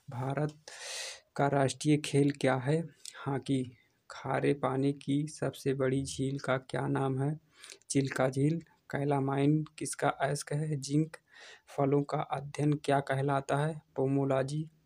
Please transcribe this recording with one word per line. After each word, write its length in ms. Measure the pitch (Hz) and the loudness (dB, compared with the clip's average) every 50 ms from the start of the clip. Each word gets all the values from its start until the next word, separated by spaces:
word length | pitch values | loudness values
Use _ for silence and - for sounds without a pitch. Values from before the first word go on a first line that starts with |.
| _ - | _ -12
भारत 480 | 123 120 131 135 139 139 151 151 - - _ - - - - - - - - - - - _ _ - | -10 -6 -6 -4 -2 -2 -2 -4 -6 -10 _ -20 -16 -14 -12 -12 -10 -10 -10 -12 -14 -16 _ _ 0
का 120 | - 143 139 | 2 2 4
राष्ट्रीय 480 | 139 139 135 127 - - - 151 151 | 4 4 4 2 0 0 2 2 2
खेल 340 | 151 151 - - 139 143 143 | 2 2 2 4 4 4 4
क्या 240 | 139 - - 131 131 | 2 2 2 2 2
है? 340 | 131 120 135 156 165 165 160 - _ - - - - - | 2 2 0 0 0 -2 -4 -12 _ -20 -18 -16 -8 -4
हॉकी। 500 | 143 139 127 - - 139 131 123 - - - _ _ _ _ _ - | -4 -2 -2 0 0 0 0 -2 -4 -10 -18 _ _ _ _ _ -18
खारे 440 | - - - 131 135 135 135 143 143 | -14 -8 -4 -2 0 2 2 2 2
पानी 380 | 143 - 131 131 135 135 139 | 2 0 0 0 2 2 0
की 360 | 143 147 - - 139 147 151 151 | 0 -2 -2 -2 0 0 0 -4
सबसे 460 | - - 143 139 139 - - 139 135 | -4 -4 -4 -4 -4 -4 -2 -2 0
बड़ी 300 | 139 135 131 135 135 135 | 2 2 2 2 0 -2
झील 340 | - - - 135 135 139 139 | -4 -4 -4 -2 -2 -4 -4
का 200 | - - 131 135 | -2 -2 -2 -2
क्या 280 | 131 - - 131 135 139 | -2 -4 -6 -4 -2 0
नाम 340 | 139 139 139 135 131 131 | 0 0 0 0 0 0
है? 180 | 135 147 156 151 - _ _ - - - - - _ - | -2 -2 -2 -6 -10 _ _ -20 -20 -20 -20 -14 _ -2
चिल्का 400 | - 139 135 135 - - 131 131 | 0 0 0 0 0 0 0 2
झील। 300 | 131 135 139 151 156 160 - _ _ _ _ - | 2 2 2 2 2 0 -4 _ _ _ _ -6
कैलामाइन 760 | - 143 139 147 143 139 135 139 139 139 139 147 151 156 151 - _ - | -4 -2 0 0 2 2 0 0 2 2 4 4 4 4 2 -2 _ -8
किसका 300 | 143 135 - - 147 143 | -8 -8 -4 -2 0 0
अयस्क 440 | - - 143 131 147 143 - - | 0 0 -2 -2 -2 -4 -4 -4
है? 240 | 147 147 160 156 156 | -4 -2 -2 -2 -4
जिंक। 400 | 135 135 143 143 151 160 156 - - _ _ - - - - - - _ | -4 -2 0 0 0 0 0 -4 -14 _ _ -20 -20 -20 -20 -20 -20 _
फलों 360 | - - - 139 139 143 143 | -6 -2 0 2 4 4 2
का 160 | 143 - 147 151 | 2 0 -2 -4
अध्ययन 540 | 151 - 143 139 143 143 - - 147 151 | -4 -4 -6 -6 -6 -6 -4 0 2 2
क्या 280 | 147 147 - - 139 139 | 2 2 2 2 2 2
कहलाता 680 | 139 - 135 135 135 143 139 139 139 - 139 139 147 | 2 0 0 0 2 2 0 0 0 0 0 0 0
है? 160 | 156 165 156 - _ - | 0 -4 -6 -12 _ -2
पोमोलॉजी। 720 | - 135 135 139 139 139 135 135 135 131 135 147 156 160 156 _ _ _ | 0 0 2 2 2 2 2 2 0 0 0 -2 -6 -6 -8 _ _ _